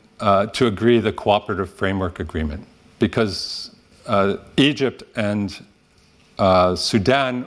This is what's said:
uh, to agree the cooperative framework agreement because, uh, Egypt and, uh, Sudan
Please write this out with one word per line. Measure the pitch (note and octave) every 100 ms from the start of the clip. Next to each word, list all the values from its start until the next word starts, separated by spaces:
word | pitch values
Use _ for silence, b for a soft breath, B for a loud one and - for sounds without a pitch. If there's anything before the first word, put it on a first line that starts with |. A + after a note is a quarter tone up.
| _ _
uh, | G#2+ G2 A2
to | - A#2+
agree | F2+ A2+ A#2
the | G#2+
cooperative | - A2 G#2 - F#2+ F#2
framework | - G2 G2 F#2 -
agreement | F2 D#2+ D#2 D2 - _ _ _
because, | A2 - A2 F2+ - - - _ _ _ -
uh, | G2+ G2 F#2+ - -
Egypt | C#3 C3+ C3 - - -
and, | G#2 G#2 G2+ - - _ _ _ _ _ _ -
uh, | G2 F#2 F2+
Sudan | F2+ - A#2 F#2 C3+ C3 B2